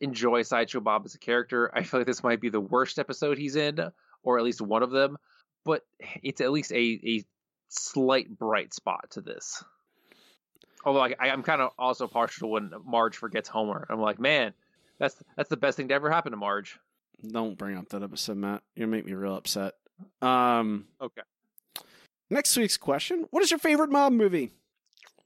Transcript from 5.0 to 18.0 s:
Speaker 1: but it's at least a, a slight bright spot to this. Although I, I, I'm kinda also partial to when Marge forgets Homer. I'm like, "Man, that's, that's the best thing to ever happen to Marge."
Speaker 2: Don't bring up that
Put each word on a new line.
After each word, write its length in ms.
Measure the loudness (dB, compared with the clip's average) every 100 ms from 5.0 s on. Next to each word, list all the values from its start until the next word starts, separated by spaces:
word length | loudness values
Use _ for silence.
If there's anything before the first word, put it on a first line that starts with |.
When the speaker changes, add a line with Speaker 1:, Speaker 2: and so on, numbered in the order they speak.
| 0 -2 _ _ _ _
Speaker 1:
but 200 | -2 -2 -4 _ -16 -10
it's 180 | -6 -2
at 100 | 0
least 200 | 0 0
a, 280 | 0 2 0
a 200 | -2 -2 -4 _ _ _ _
slight 640 | -10 -4 0 4 2 0 -6
bright 340 | 0 0 -2
spot 360 | -6 -4 -6 -8
to 80 | -14
this. 420 | -12 -12 -12 -14 -16 _ _ _ _ _ _ _ _ _ _ -4
Although 160 | 2 4
I, 120 | 2 2
I, 100 | 0
I'm 120 | 0
kinda 260 | 0 2 0 0
also 280 | -2 -2 -2
partial 320 | 0 0 -2
to 120 | -4
when 200 | -2 -4 -10
Marge 320 | -2 2 2 0
forgets 320 | -6 -6 -4
Homer. 380 | -2 -2 -4 -4
I'm 120 | -2
like, 180 | -2 2
"Man, 340 | 2 4 2 -4 _ _ _ -4
that's, 180 | -4 -4 -10 -6
that's 120 | -4
the 80 | 0
best 200 | 0 0
thing 120 | 0
to 60 |
ever 160 | 0 2
happen 220 | 0 0
to 40 | -4
Marge." 420 | -2 -2 -6 -16 _ _ _ _ -8
Speaker 2:
Don't 300 | -4 -4 -6
bring 200 | -8 -8
up 100 | -8
that 120 | -10